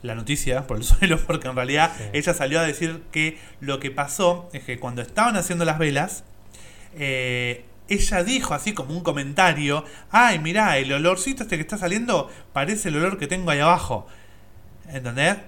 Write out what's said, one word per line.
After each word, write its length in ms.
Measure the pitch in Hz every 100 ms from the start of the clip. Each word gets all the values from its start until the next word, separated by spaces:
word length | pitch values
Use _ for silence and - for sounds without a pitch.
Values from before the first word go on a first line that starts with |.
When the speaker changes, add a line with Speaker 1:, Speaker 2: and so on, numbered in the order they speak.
Speaker 1:
la 120 | 120
noticia, 520 | 113 110 143 131 127 131
por 100 | 113
el 80 |
<laughs> 0 |
suelo, 340 | 117 - 190 160 -
porque 220 | - 131
en 80 | 127
realidad 360 | 127 143 165 -
Speaker 2:
Sí. 80 | 104
Speaker 1:
ella 220 | 139 151
salió 260 | 170 135 160
a 40 |
decir 380 | 165 143 165 165 -
que 280 | 156 156 156 - -
lo 200 | 139 139
que 100 | 139
pasó 600 | 135 143 - 180 175 175
es 100 | 139
que 140 | - 123
cuando 220 | 127 120
estaban 360 | 117 - 233 208
haciendo 280 | 170 175
las 140 | 165 156
velas, 460 | 156 139 185 - - - - - - - -
eh, 720 | 160 143 131 127 123 123 120 - - -
ella 340 | 202 - 196
dijo 300 | 180 262 -
así 200 | 147 214
como 180 | 208 135
un 60 | 170
comentario, 840 | 170 143 139 143 185 147 143 147 151 - -
"Ay, 280 | 208 240 175
mirá, 380 | 156 196 208 139
el 160 | 135
olorcito 520 | 139 165 185 269 269
este 120 | 214 165
que 60 |
está 160 | 156 208
saliendo 500 | 180 202 240 175 135 - -
parece 380 | 139 147 214 185
el 60 | 147
olor 220 | 180 196
que 80 | 143
tengo 240 | 185 175
ahí 100 | 143
abajo". 460 | 151 180 - 110 - - - - - - - - -
¿Entendés? 460 | 139 123 123 156 202